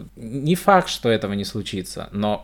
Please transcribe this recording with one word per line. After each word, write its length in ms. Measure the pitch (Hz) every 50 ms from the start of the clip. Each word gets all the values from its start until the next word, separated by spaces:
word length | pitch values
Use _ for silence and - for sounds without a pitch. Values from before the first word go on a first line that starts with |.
| 101 - -
не 380 | - 117 110 123 139 139 151 180
факт, 360 | - - 208 196 180 - -
что 180 | - - - 117
этого 240 | 113 104 - 98
не 120 | 101 101 98
случится, 680 | - - 107 95 - - 95 90 - - - 82 -
но 240 | - 101 104 107 107 -